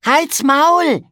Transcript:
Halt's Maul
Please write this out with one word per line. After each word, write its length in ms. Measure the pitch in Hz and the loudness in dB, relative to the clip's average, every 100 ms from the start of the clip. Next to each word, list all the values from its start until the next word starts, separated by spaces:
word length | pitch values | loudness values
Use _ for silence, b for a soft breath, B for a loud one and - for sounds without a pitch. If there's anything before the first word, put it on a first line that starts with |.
Halt's 400 | - 285 330 - | 0 0 -2 -4
Maul 580 | 269 277 320 349 330 214 - | -2 2 2 2 0 -2 -6